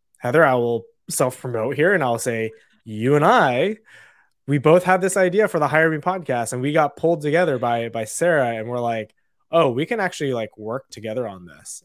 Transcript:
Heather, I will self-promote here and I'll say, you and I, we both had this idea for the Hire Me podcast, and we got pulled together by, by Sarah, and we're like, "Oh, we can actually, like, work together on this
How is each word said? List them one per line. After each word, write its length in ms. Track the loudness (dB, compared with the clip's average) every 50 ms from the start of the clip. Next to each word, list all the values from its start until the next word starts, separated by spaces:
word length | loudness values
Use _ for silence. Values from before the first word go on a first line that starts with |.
| _ _ _ _
Heather, 260 | -4 0 2 4 4
I 100 | 4 4
will 320 | 2 0 0 -2 -4 -6 -10 _ _ _ -8
self-promote 640 | -4 -2 -2 -2 -2 -6 -8 -8 -6 -4 -4 -4 0
here 160 | 0 2 2
and 100 | 2 2
I'll 160 | 2 0 -2 -2
say, 320 | -2 -4 -4 -4 -4 -6 -8 -14 _ _ _ _ _
you 280 | -12 -6 -2 2 2 4
and 100 | 4 6
I, 540 | 6 6 4 4 2 2 0 0 -2 -4 -6 _ _ -20 -20 -20 _ _ _ _ _ _ _ _
we 120 | -2 -2 2
both 260 | 4 6 6 6 6
had 160 | 4 2 2
this 160 | 2 0 2
idea 320 | 2 2 2 4 2 2 2
for 100 | 2 0
the 100 | 0 2
Hire 220 | 2 2 2 2
Me 80 | 0 -2
podcast, 540 | -2 -4 -4 -4 -4 -4 -4 -4 -4 -4
and 80 | -4 -4
we 120 | -4 0
got 240 | 2 2 0 0 -2
pulled 260 | -2 0 0 0 0
together 360 | -2 0 0 2 2 0 0 -2
by, 300 | -2 -2 -2 -2 -4 -6
by 160 | -6 -8 -8
Sarah, 520 | -8 -4 -2 0 2 2 2 0 0 -2
and 120 | -6 -6 -6
we're 100 | -6 -4
like, 360 | -4 -4 -4 -4 -6 -10 _ _ _ _ _ _ _ _
"Oh, 200 | 2 2 2 2
we 160 | 0 -2 -4
can 140 | -4 -4 -4
actually, 340 | -4 -4 -4 -6 -4 -4 -4
like, 240 | -4 -6 -8 -10 -12
work 320 | -10 -10 -10 -10 -10 _
together 360 | -18 -14 -12 -8 -8 -6 -8
on 200 | -8 -10 -14 -18
this 360 | -20 -20 -20 -20 -20 -20 -20